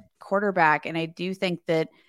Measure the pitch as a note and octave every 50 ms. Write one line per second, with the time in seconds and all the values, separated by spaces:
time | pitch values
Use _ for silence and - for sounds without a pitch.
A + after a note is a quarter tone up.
0 | - _ _ _ - - F#3+ G3 G#3 G#3 F#3+ F#3 E3 D#3 D3+ D3 - - E3 E3
1 | D#3+ D#3+ E3 - F3 F#3 F#3+ F#3+ G3 F#3 F3 E3+ - - E3 D#3+ D#3+ D#3+ - _
2 | _